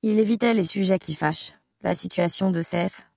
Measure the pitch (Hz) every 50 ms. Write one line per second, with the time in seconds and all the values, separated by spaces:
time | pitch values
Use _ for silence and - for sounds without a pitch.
0 | - 220 214 214 220 202 233 208 - 240 233 220 180 165 - 202 196 185 190 180
1 | - - 151 - 165 151 160 - - - - _ _ _ _ _ - - 180 165
2 | - 185 - - 175 170 - - 190 190 185 170 165 - - 175 175 185 - -
3 | - _ _